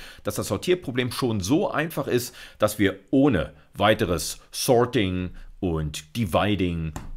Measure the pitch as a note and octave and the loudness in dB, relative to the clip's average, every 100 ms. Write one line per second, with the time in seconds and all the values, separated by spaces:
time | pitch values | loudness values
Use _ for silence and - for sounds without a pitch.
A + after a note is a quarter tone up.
0 | - - - - G2+ G2 - F3+ D#3+ B2 | -18 -12 -8 -4 -4 -2 0 -2 -2 -4
1 | B2 - B2+ G#2+ F2+ D#3 G#3 B2 D#3+ D#3 | -4 -2 -2 0 0 0 0 -2 -4 -4
2 | C3+ A#2+ - - - - G#2 - G2 - | -2 -2 -2 -14 -16 -2 0 4 2 2
3 | - C3+ C#3 F#2 C#2 - _ - G2+ A2 | 0 4 4 4 -2 -10 _ 0 4 4
4 | G2 E2+ - - - - - A#2 B2 B2 | 2 0 -4 -10 -12 -4 2 4 4 2
5 | F#2+ F2+ F2+ - - - F#2 D#2+ D2+ - | 0 -2 -4 -8 -16 -4 -2 0 -2 -6
6 | - A#2 G2+ G#2 G2 G#2 F#2 E2 D#2+ - | -8 -4 0 2 2 2 0 -2 -6 -8
7 | - | -10